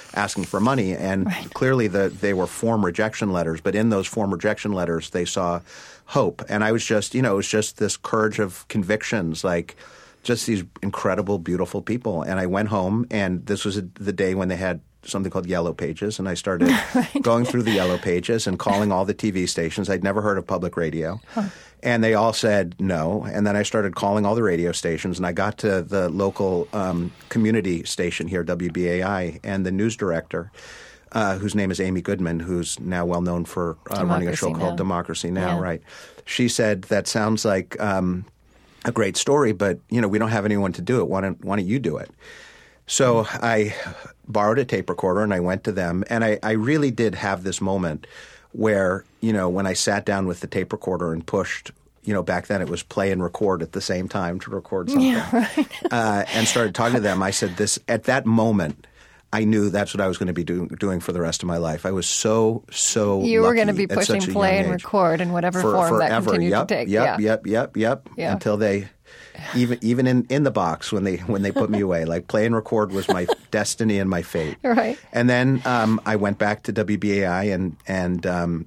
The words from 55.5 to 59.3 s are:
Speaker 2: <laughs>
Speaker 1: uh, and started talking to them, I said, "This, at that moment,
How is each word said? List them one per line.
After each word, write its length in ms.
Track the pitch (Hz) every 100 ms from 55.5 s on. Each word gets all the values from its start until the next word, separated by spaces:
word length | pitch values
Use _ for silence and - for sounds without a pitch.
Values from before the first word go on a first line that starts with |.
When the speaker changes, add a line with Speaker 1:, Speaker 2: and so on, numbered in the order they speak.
| - - -
Speaker 2:
<laughs> 120 | 349
Speaker 1:
uh, 340 | 120 110 101 -
and 140 | 110 110
started 280 | 123 110 90
talking 200 | 117 123
to 60 |
them, 220 | 104 92
I 80 | 95
said, 240 | - 104 90
"This, 240 | 104 - -
at 160 | 117
that 220 | - 131 117
moment, 600 | 113 113 104 78 - - - - - _